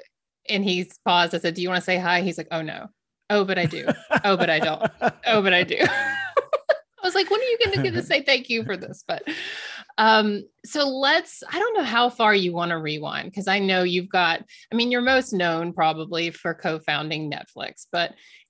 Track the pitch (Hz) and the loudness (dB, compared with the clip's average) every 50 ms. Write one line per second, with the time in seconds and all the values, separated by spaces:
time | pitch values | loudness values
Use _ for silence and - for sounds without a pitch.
0 | - _ _ _ _ _ _ _ _ - 214 196 202 202 180 180 185 - - - | -16 _ _ _ _ _ _ _ _ -2 -2 0 0 0 0 -2 -2 -6 -10 -4
1 | - 190 175 175 170 170 175 165 - 170 165 185 175 180 180 180 - - 185 180 | 0 2 4 4 4 2 0 -2 -2 -2 -2 -2 -2 -2 -2 -2 0 0 0 0
2 | 180 170 180 175 190 185 156 - 160 - 170 160 160 151 - - - - _ _ | 2 0 0 0 0 -2 -4 -6 -6 -6 -6 -6 -6 -6 -10 -12 -14 -16 _ _
3 | _ _ _ _ _ - 208 208 196 190 190 180 170 156 165 156 - - - - | _ _ _ _ _ 0 2 2 2 2 0 0 0 -2 -2 -4 -4 -4 -4 -4
4 | - - 302 240 - 202 196 - - 165 160 151 165 160 156 - - 160 - - | -2 -2 0 2 4 4 2 4 4 2 2 2 2 0 0 0 -2 -4 -2 -2
5 | - - - - - 247 226 214 190 190 180 180 180 175 - - 359 - 784 807 | -2 -2 -2 -2 0 2 2 4 4 6 4 4 4 2 2 2 2 2 2 0
6 | 831 831 831 807 807 762 679 523 - - 622 587 - - 587 - - _ _ - | -2 -4 -4 -6 -6 -4 -2 -4 -2 -2 -4 -2 0 0 -2 -2 -4 _ _ -6
7 | 381 370 349 381 359 359 392 427 523 508 466 466 466 392 392 - - 370 339 349 | -4 -2 0 0 0 2 0 0 2 0 0 2 0 0 0 0 -2 -2 -2 -4
8 | - - 320 285 277 277 269 262 254 - 233 226 220 214 190 180 - 202 190 - | -2 0 -2 0 2 2 0 0 0 -2 -4 -4 -2 -4 -6 -6 -8 -12 -16 -12
9 | - - 170 - - 311 311 - - - - - - - - - - - - - | -10 -8 -8 -8 -8 -8 -10 -8 -10 -12 -12 -12 -12 -14 -14 -16 -18 -6 0 2
10 | 220 220 220 220 214 214 208 196 - - _ _ - - - 302 285 277 262 269 | 4 6 6 6 4 2 0 -4 -6 -12 _ _ -14 -6 -2 -2 -2 0 0 0
11 | 269 277 311 349 330 - - - - - - 349 415 480 440 403 285 233 226 233 | 2 2 2 2 0 -4 -10 -14 -10 -6 -4 -2 -2 0 0 0 0 0 2 2
12 | 247 247 240 - 226 214 208 196 180 175 170 170 170 170 170 160 156 151 151 151 | 2 2 2 2 4 4 4 4 2 0 -2 -2 -2 -2 -2 -4 -4 -4 -6 -6
13 | 151 147 - - - 190 190 202 190 190 196 202 196 190 185 185 180 180 175 180 | -6 -6 -6 -8 -8 -8 -8 -6 -2 0 0 2 2 2 2 2 2 2 0 -2
14 | 180 190 - 185 175 165 165 - - _ - - - - 220 233 233 247 247 247 | -2 0 2 2 2 2 0 -2 -6 _ -20 -20 -10 -4 -2 -2 0 0 0 0
15 | 240 262 269 254 254 - 220 180 175 170 165 165 170 175 170 175 160 160 156 160 | 2 2 2 2 2 0 -2 0 0 0 0 0 -2 -4 -2 0 0 0 0 -2
16 | 160 156 170 165 170 165 160 - - 170 165 - - 165 160 156 156 - 147 143 | -4 -6 -4 -4 -4 -4 -6 -6 -6 -6 -6 -4 -4 -4 -4 -4 -2 -2 -2 -2
17 | 151 156 156 156 156 147 143 - - - - - - - - - - - - 170 | -2 -4 -6 -6 -6 -8 -8 -10 -12 -14 -14 -12 -12 -12 -12 -16 -12 -6 -4 -4
18 | 170 - - _ - - - - _ | -4 -4 -6 _ -20 -20 -20 -20 _